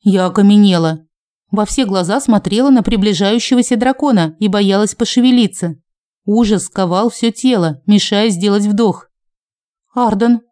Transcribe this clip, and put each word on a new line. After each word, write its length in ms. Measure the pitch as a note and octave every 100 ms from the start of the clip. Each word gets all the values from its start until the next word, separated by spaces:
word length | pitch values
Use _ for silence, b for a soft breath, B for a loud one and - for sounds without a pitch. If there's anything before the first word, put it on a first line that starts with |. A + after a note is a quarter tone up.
Я 260 | G#3 F#3+ F#3
окаменела. 800 | F#3 G3+ G#3 G3+ F3 E3 D#3+ _ _ _ _ _
Во 140 | G3
все 200 | - -
глаза 360 | A#3+ F#3+ F3 A3+
смотрела 500 | C4+ G#3+ F#3 G3+ C4+
на 120 | B3+
приближающегося 920 | G3 A3 G#3 F3+ G3 A#3 - B3+ A#3+ A#3+
дракона 600 | B3 C4+ D4 A3 D#3+ D#3+
и 80 | G#3
боялась 460 | G3+ G3+ G3 G#3
пошевелиться. 840 | - A#3 - B3 B3 G#3 - F3 D#3 _ _ _ _
Ужас 400 | - G#3 A3 G#3
сковал 440 | F3+ - F#3 F3+ A3+
всё 220 | - A#3
тело, 520 | A3 B3+ A#3 E3 C#3+ -
мешая 440 | G#3 - G3+ A3+
сделать 340 | F3+ G3+ G3+
вдох. 440 | G#3 G#3 A3 - _ _ _ _ _ _ _ _ _
«Арден!» 480 | - A#3+ G#3 A#3 A#3+ _